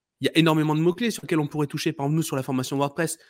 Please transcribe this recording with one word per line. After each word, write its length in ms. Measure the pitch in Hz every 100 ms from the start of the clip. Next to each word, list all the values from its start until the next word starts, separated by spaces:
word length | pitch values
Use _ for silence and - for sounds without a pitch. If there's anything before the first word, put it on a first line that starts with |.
| _ _
il 60 | 135
y 20 |
a 20 | 160
énormément 380 | 160 156 156 151
de 40 |
mots-clés 320 | 165 175 233
sur 120 | -
lesquels 160 | 143 160
on 80 | 147
pourrait 200 | 151 147
toucher. 240 | 156 165
Par 140 | 151 160
exemple, 120 | 160
nous, 60 |
sur 120 | 156 135
la 80 |
formation 340 | 127 131 127 139
WordPress, 400 | 139 143 160 - _